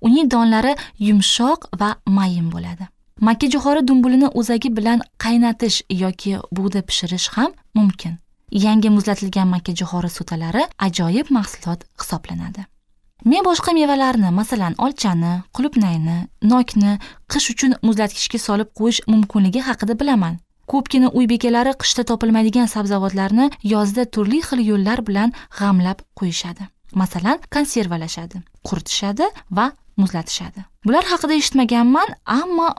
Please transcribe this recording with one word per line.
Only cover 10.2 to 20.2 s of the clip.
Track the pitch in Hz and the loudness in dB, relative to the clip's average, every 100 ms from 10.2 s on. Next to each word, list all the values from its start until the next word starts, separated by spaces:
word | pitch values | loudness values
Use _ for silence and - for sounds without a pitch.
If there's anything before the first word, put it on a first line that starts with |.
| - 165 165 202 320 - 190 | -10 -8 -4 -2 -2 -2 -2
ajoyib | 170 170 196 302 | 0 0 0 0
mahsulot | 262 196 - - 170 - - | 0 0 -6 -8 -8 -10 -14
hisoblanadi. | - 165 - 170 170 - 196 _ _ _ _ _ | -8 -8 -8 -10 -10 -12 -14 _ _ _ _ _
Men | 226 330 381 | 0 2 2
boshqa | 339 - 330 | 0 2 2
mevalarni, | 294 277 262 247 190 180 | 2 2 2 2 2 2
masalan, | 220 240 180 - 254 | -2 -2 -2 -2 -4
olchani, | 294 208 170 170 175 - - | -2 -2 0 0 -2 -6 -4
qulupnayni, | 277 247 202 165 160 170 185 - | -2 2 0 0 -2 -2 -6 -2
nokni | 214 247 247 214 202 202 - - - | 2 2 2 2 2 0 -6 -20 -6
qish | 285 - | -4 -4
uchun | 233 269 254 220 | 0 0 2 0
muzlatgichga | 214 208 - - 233 - | 0 -2 -2 -6 -6 -2
solib | 208 214 - | -2 -4 -2
qo'yish | 220 226 - | -2 -2 2
mumkinligi | 220 202 214 190 214 262 | 2 2 2 2 0 -4
haqida | 233 202 233 | -4 -4 -2
bilaman. | 285 247 | 0 0